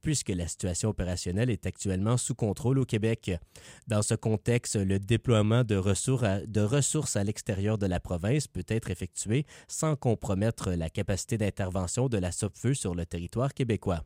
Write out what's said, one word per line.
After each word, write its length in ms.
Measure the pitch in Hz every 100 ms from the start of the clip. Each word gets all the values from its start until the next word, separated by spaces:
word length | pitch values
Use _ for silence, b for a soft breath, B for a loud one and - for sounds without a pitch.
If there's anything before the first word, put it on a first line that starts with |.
puisque 300 | - 147 -
la 180 | 90 82
situation 400 | - 95 85 110
opérationnelle 600 | 104 90 87 - 90 127
est 160 | 104 95
actuellement 500 | - 98 92 101 123
sous 180 | -
contrôle 440 | 117 110 95 123 135
au 80 | 123
Québec. 460 | 110 110 113 - 87 B B B B -
Dans 120 | 104
ce 120 | 101
contexte, 640 | 113 113 107 - 120 - 110
le 240 | 98 98
déploiement 640 | 98 113 - 113 107 117
de 100 | 117
ressources 480 | 101 95 98 - 131
à, 240 | 117 98 -
de 140 | 104
ressources 560 | 104 143 139 156 147 104
à 80 |
l'extérieur 520 | 101 104 - 95 101 107
de 100 | 101
la 120 | 87
province 480 | - 90 95 147 -
peut 180 | 92 87
être 200 | 113 -
effectué 580 | 87 92 - 95 123 147 B B
sans 300 | - 156 147
compromettre 760 | 127 110 - 95 110 - -
la 180 | 87 82
capacité 500 | - 101 95 - 110
d'intervention 720 | 104 - 95 92 90 - 135
de 80 | 110
la 140 | 90
Sopfeu 420 | - 104 - 113
sur 220 | 139 98
le 100 | 87
territoire 480 | 85 85 85 113 131
québécois. 520 | - 123 101 - 85